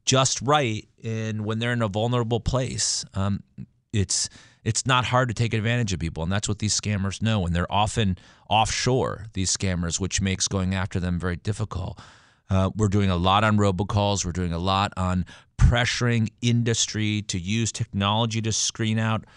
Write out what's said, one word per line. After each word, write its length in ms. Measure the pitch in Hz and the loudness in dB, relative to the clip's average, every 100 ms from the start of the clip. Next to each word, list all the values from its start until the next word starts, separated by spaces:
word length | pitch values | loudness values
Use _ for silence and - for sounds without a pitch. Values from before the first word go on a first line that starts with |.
just 380 | - 131 131 - | 0 2 2 0
right 460 | 113 151 127 107 - _ | 2 2 2 -2 -8 _
in, 460 | 117 110 110 107 | -8 -4 -4 -4
when 160 | 104 110 | -2 -2
they're 140 | 120 | 0
in 100 | 120 | 0
a 40 | 110 | 0
vulnerable 520 | 101 117 123 113 117 | 0 0 0 0 0
place. 680 | - 127 127 117 - - - | 0 0 -2 -2 -2 -4 -6
Um, 300 | - 98 101 - - 62 _ _ | -4 -2 -2 -6 -18 -20 _ _
it's, 360 | 110 92 - - - - _ | -2 0 -2 -4 -8 -20 _
it's 220 | 113 110 - | -4 -2 2
not 200 | 127 110 | 2 4
hard 240 | 127 127 | 2 2
to 40 | |
take 200 | 107 117 | 0 0
advantage 400 | 113 107 120 113 | 0 0 0 0
of 60 | 87 | -2
people, 240 | 82 76 | -4 -4
and 80 | 82 | -2
that's 180 | 98 - | -2 -2
what 100 | 101 | -4
these 180 | 104 - | -2 -2
scammers 440 | 107 101 98 92 | -2 -2 -2 -2
know. 240 | 107 107 87 | 0 0 0
And 100 | 85 | 0
they're 160 | 87 | 0
often 460 | 98 107 - 104 87 - - - | 0 0 0 0 -2 -6 -20 0
offshore, 800 | 107 107 - - 127 71 52 - | 2 2 0 0 0 0 -4 -8
these 240 | - 92 - | -4 -2 -2
scammers, 420 | 98 90 85 82 | -2 -2 -2 -4
which 220 | 92 - | -2 0
makes 300 | 95 92 - | 0 0 -2
going 260 | 98 92 95 | -2 0 -2
after 240 | 92 95 | -2 -2
them 180 | 87 87 | -2 -2
very 200 | 90 87 | -2 -4
difficult. 640 | - 104 107 90 87 - - - _ _ - | -4 -4 -6 -6 -8 -12 -20 -20 _ _ -2
Uh, 220 | 98 95 95 | 2 2 2
we're 140 | 107 | 2
doing 200 | 101 98 | 4 2
a 60 | 87 | 2
lot 300 | 92 98 107 | 4 4 4
on 120 | 107 | 4
robocalls. 680 | 101 92 101 104 101 101 90 | 4 2 0 0 0 0 -2
We're 80 | |
doing 180 | 87 90 | -4 -4
a 60 | 82 | -2
lot 320 | 92 95 101 - | 0 0 0 -2
on 280 | 92 90 85 - - - | -2 -2 -4 -10 -18 4
pressuring 720 | - 120 120 - 123 117 107 - | 4 6 2 0 0 2 0 0
industry 800 | 120 117 117 113 - 107 107 104 | 0 2 2 0 -2 -2 -2 -2
to 160 | 101 95 | -4 -6
use 320 | 87 110 110 | -2 -2 -2
technology 680 | - 117 101 101 107 117 113 | -4 -6 0 0 0 0 -2
to 100 | 110 | -2
screen 480 | 107 - - 113 110 | -2 -4 -2 -2 0
out 240 | 110 110 - | 0 -2 -6